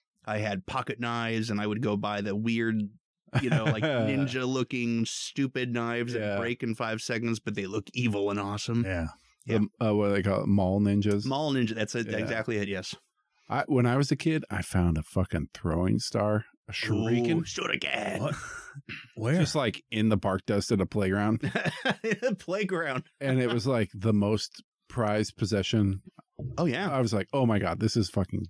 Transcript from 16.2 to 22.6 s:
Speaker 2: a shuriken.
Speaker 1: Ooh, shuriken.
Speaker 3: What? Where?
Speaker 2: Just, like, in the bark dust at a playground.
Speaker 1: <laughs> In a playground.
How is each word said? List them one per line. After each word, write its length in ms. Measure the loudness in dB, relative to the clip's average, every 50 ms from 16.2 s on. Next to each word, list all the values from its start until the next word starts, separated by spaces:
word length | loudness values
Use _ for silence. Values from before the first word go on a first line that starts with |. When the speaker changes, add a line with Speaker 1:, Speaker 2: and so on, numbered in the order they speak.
| 0 2 0 0 -2 -4 _ _ _ -12
Speaker 2:
a 40 |
shuriken. 640 | -8 -6 -4 -2 -2 0 0 2 2 2 2 2 0
Speaker 1:
Ooh, 60 | 0 -2
shuriken. 760 | -4 -6 -6 -4 -4 -4 -4 -2 -2 -2 -2 -2 -4 -4 -4
Speaker 3:
What? 140 | -4 -4 -4 -6 -8 -12 -14 -14 -16 -16 -18 -16 -14 -14 -14 -14 -16 -16 _
Where? 260 | -4 0 2 4 4
Speaker 2:
Just, 140 | 2 2 2
like, 280 | 0 0 0 -2 -4 -8 _
in 200 | 0 2 4 4
the 80 | 4 4
bark 260 | 4 2 0 0 0
dust 260 | 0 0 0 2 2
at 80 | 2 2
a 40 | 2
playground. 540 | 0 0 0 0 2 2 2 2 2 0 0
Speaker 1:
<laughs> 600 | -2 -2 -2 -2 -2 -4 -4 -2 -2 -2 -2 -2
In 140 | -2 -2 -2 -2
a 120 | -2 -2 -4
playground. 680 | -4 -4 -4 -2 -2